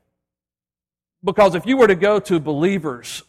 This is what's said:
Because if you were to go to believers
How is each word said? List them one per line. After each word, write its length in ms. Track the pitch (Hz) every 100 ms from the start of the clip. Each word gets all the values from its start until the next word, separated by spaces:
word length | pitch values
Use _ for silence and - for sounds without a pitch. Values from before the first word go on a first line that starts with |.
| _ _ _ _ _ _ _ _ _ _ _ _
Because 320 | 185 208 196
if 120 | 170 214
you 100 | 269
were 100 | 214
to 80 |
go 240 | 175 202 208
to 200 | - 170
believers 840 | 147 143 180 196 147 120 117 -